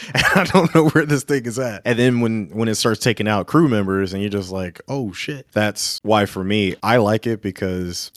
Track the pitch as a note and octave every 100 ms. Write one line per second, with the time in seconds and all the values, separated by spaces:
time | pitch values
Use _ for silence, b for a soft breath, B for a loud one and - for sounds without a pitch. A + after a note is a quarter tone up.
0 | B - - G3 F3 F#3+ E3+ E3 D#3 D#3
1 | D3+ C#3 - C#3 A#2 A2+ B2+ G2+ B2 A#2
2 | B2+ A#2+ A#2 A2 F2+ G2+ A2+ G#2+ A#2+ G#2+
3 | B2 G#2 G#2+ G#2 F2 D#3 D#3+ G#2+ F#2+ F#2+
4 | F#2+ F#2+ G#2 G2+ F#2 F#2+ F2+ E2 - C#3
5 | A2 F2 - C#3+ - G#2+ G#2 - - -
6 | G#2 G#2+ G2+ F#2+ F#2 G#2+ F#2+ - G#2 B2
7 | G#2 A2 A#2+ A2 G2+ - F#2+ F2+ F2+ F2
8 | -